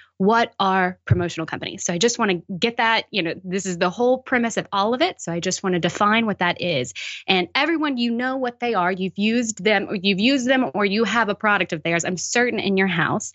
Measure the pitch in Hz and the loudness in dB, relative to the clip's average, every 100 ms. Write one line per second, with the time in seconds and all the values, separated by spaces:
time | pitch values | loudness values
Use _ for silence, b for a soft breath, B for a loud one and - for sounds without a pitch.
0 | B - 196 226 233 - 196 190 180 185 | B 0 2 4 2 0 0 2 0 -2
1 | - 180 175 165 160 - - 190 - 175 | 0 0 0 -4 -6 -8 -8 -8 -6 0
2 | 233 233 214 175 - 180 226 233 226 226 | 0 2 0 0 -4 -2 -2 2 2 0
3 | - 202 165 175 185 190 190 175 180 185 | -2 -4 -4 -6 -6 -6 -4 0 0 2
4 | 247 254 - 254 233 202 165 202 208 247 | 2 0 0 -2 0 -4 -4 -2 0 0
5 | 359 - - 170 185 180 196 180 165 - | -2 -2 -6 -4 -4 -2 -2 0 0 2
6 | 208 220 226 185 175 - 175 147 127 B | 2 4 2 0 0 0 -2 -2 -4 B
7 | B B - 185 180 262 302 330 302 247 | B B 0 0 0 0 0 0 -2 0
8 | 240 233 254 269 247 240 240 208 175 190 | -2 0 -2 -2 -4 -4 -2 0 0 0
9 | 190 - 214 233 226 208 190 202 202 208 | -4 0 2 2 0 -2 2 2 0 0
10 | 190 190 233 277 240 262 220 190 202 202 | 0 2 2 2 2 2 2 0 0 2
11 | 208 226 208 202 214 202 180 165 165 170 | 2 2 0 0 2 2 0 -2 0 0
12 | - 180 - 240 247 233 202 190 190 170 | -2 -4 -2 0 0 0 0 2 2 2
13 | 151 170 - | 0 -2 -4